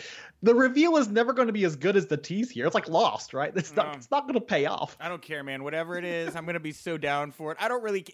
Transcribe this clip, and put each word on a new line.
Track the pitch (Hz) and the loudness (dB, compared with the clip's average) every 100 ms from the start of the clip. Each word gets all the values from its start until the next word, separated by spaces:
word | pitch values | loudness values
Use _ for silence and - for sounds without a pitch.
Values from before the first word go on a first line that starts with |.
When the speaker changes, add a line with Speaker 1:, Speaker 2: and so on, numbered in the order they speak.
| - - - _ | -10 -16 -18 _
Speaker 1:
The | 202 | 6
reveal | 240 262 254 330 320 | 6 6 6 6 6
is | 226 | 4
never | 214 233 | 2 2
gonna | 254 240 | 2 2
be | 208 | 2
as | 185 147 | 0 2
good | 175 202 | 2 2
as | 170 | 2
the | 147 | -2
tease | - 185 247 | -2 -4 -4
here. | - 135 | -2 0
It's | |
like | - - | 0 2
Lost, | 160 208 107 - | 2 2 0 -6
right? | 131 143 | -4 -4
It's | 185 - 147 | -4 -2 -2
not, | 151 | -2
Speaker 2:
No. | |
Speaker 1:
it's | 143 120 | -6 -4
not | 277 277 | -2 0
gonna | 247 | -4
pay | - 175 139 | 0 0 0
off. | 92 - - | -2 -6 -8
Speaker 2:
I | 160 | -10
don't | 180 | -10
care, | - 151 | -8 -10
man. | 139 135 | -8 -8
Whatever | 139 156 165 175 | -6 -6 -6 -6
it | |
is, | 175 170 165 | -6 -4 -6
I'm | 165 165 | -6 -6
gonna | 170 | -6
be | 156 | -8
so | 147 - 160 | -10 -8 -4
down | 147 143 147 | -2 -2 -4
for | - 156 | -8 -10
it. | 165 | -4
I | 214 | -2
don't | 247 | -2
really, | 220 196 - | -2 -4 -6